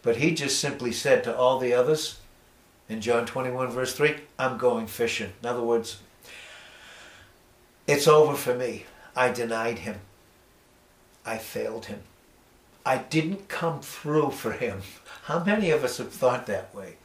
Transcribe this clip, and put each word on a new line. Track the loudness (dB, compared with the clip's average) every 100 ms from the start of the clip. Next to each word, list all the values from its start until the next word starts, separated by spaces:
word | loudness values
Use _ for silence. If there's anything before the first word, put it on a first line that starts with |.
But | 0 2
he | 2
just | 0 -2 -2
simply | -4 -4 -6
said | -2 4 4
to | 4 2
all | 4 4
the | 2
others | 4 4 2 0 -10 -20 -20 _ _ _ _ _
in | -6
John | 2 2 2
twenty-one, | -4 -4 -2 -4
verse | -2 -4
three, | 2 0 0 -12 -4
"I'm | -4 2
going | 2 2 -4
fishing." | -2 -2 -2 -8 -8
In | -6
other | -2
words, | 2 0 0 -12 -20 _ -20 -20 -20 -20 -20 -20 -20 -20 -20 -20 -20 -20 _ _ _ _ 0
"It's | 4 8
over | 8 8 4
for | -2
me. | -2 -2 -6 -14 -20 -10 0
I | 0
denied | 0 -4 -2 -4 -4
him. | -8 -12 -14 _ _ _ _ _ _ _ _ _ _ _
I | -10 -8
failed | -8 -6 -6 -6 -10
him. | -14 -14 _ _ _ _ _ _ _ -2
I | -2
didn't | 0 -2 0 -6 -8
come | -4 -4 -4
through | -10 -12 0 2 2
for | -2 -6
him." | -4 -4 -6 -12 -16 -20 -18
How | -4 0
many | 2 2 4
of | 2
us | 0 -4
have | -10
thought | 0 2 2 -4
that | -6 -6
way? | -14 -16 -18